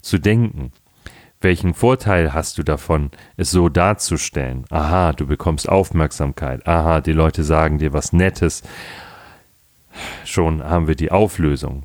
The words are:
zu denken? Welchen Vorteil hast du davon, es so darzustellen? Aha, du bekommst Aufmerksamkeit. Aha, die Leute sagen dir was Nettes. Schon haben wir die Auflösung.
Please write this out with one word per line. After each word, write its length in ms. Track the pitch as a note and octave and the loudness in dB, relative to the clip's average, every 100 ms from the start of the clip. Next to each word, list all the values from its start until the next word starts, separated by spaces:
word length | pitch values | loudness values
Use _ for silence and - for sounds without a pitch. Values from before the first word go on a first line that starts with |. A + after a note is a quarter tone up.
zu 160 | - F#2 | -2 0
denken? 540 | G3+ A#2 A2+ - C2 _ _ _ - - _ _ | 2 2 2 -4 -12 _ _ _ -20 -20 _ _
Welchen 360 | F#2+ F2 F2+ E2 | 0 2 0 2
Vorteil 580 | A#2 C3 G#2+ F#2 D#2+ | 2 2 2 2 2
hast 240 | D#2+ D#2 - | -2 -6 -6
du 60 | |
davon, 480 | D2 D2 - D#2 C#2+ - - - | -2 -2 0 -2 -2 -8 -20 -6
es 160 | D#2 | 0
so 180 | F2+ E2+ | 2 4
darzustellen? 960 | F2 F2+ G#2+ - D#2 - D#2 B1+ B1+ A#1+ | 4 2 0 -2 -4 -4 -6 -6 -8 -6
Aha, 420 | D#2+ D2+ F2+ F2 | -4 0 2 2
du 140 | D2+ C#2+ | 0 -4
bekommst 420 | D2 F2+ D#2 - | -2 -2 -2 2
Aufmerksamkeit. 1000 | F#2+ F#2+ E2+ D2+ - D2 - C2+ B1+ - | 2 2 0 0 -2 -4 -4 -8 -6 0
Aha, 320 | E2 D#2+ D#2+ | 2 4 2
die 140 | D#2 | 2
Leute 300 | D#2 D#2+ D#2+ | 2 2 2
sagen 340 | D2+ D#2 D#2+ D2+ | 0 2 2 0
dir 160 | D2+ | 0
was 180 | D2 - | -2 0
Nettes. 520 | E2+ F#2+ - E2 - - - - - - - - - _ _ _ _ _ - - - - | 2 2 2 -2 -2 -14 -18 -18 -18 -20 -20 -20 -20 _ _ _ _ _ -16 -16 -14 -6
Schon 380 | - E2 D#2+ | 0 0 0
haben 240 | C#2 E2+ D#2+ | 0 0 2
wir 80 | D2+ | 0
die 160 | D#2+ | 2
Auflösung. 720 | F#2 G#2+ - D#2 C#2 C#2 C#2 | 2 2 2 0 0 -4 -8